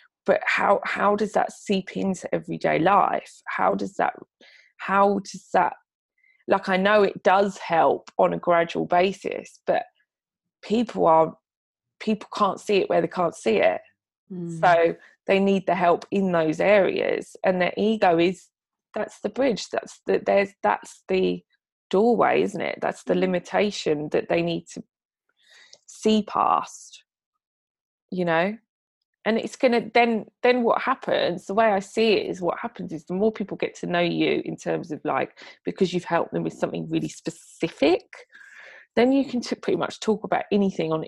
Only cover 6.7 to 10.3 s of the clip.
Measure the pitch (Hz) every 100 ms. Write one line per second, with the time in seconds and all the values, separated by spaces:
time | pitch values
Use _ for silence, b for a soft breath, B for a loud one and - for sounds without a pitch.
6.7 | 185 196 214 196 - 202 190 202 - -
7.7 | 165 143 - - - 180 170 - 170 170
8.7 | 170 160 175 196 190 - 50 - - -
9.7 | - - _ _ _ _